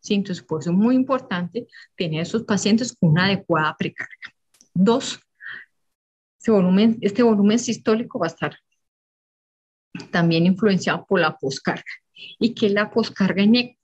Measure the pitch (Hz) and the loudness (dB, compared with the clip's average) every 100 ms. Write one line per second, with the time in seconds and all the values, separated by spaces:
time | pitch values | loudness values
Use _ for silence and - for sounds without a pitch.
0 | - 208 196 175 - 156 175 180 226 254 | -2 -4 -2 -8 -8 -8 -2 0 2 2
1 | 262 262 262 180 175 - - - - _ | 0 -4 -4 -6 -6 -8 -12 -20 -20 _
2 | 170 156 170 226 226 202 202 220 240 - | -4 -4 -4 -4 -2 -2 2 0 0 0
3 | 170 156 185 190 - 160 156 160 - - | 2 4 2 0 -2 -2 -2 -4 -10 -10
4 | - - - _ _ _ _ - 190 233 | -18 -16 -20 _ _ _ _ 0 2 2
5 | - - _ _ - - - _ _ _ | -2 -12 _ _ -18 -18 -20 _ _ _
6 | _ _ _ _ - 214 180 185 226 226 | _ _ _ _ 0 2 4 4 4 2
7 | 202 196 240 208 202 226 247 220 - 220 | -2 2 2 4 4 2 -2 -6 -2 -2
8 | 233 - 165 - 160 156 _ _ _ _ | -2 -6 -6 -6 -10 -10 _ _ _ _
9 | _ _ _ _ _ _ _ _ _ - | _ _ _ _ _ _ _ _ _ -16
10 | - 175 170 165 175 190 214 185 - 160 | -6 -2 0 2 2 2 2 0 -2 -6
11 | - 190 160 156 - - - 165 - - | -2 0 0 -2 -8 -6 -6 -8 -10 -20
12 | _ _ - - 233 - 220 202 214 240 | _ _ -20 -4 -4 0 0 0 0 -2
13 | 226 - 190 180 202 240 247 _ | -4 -2 -2 2 4 4 0 _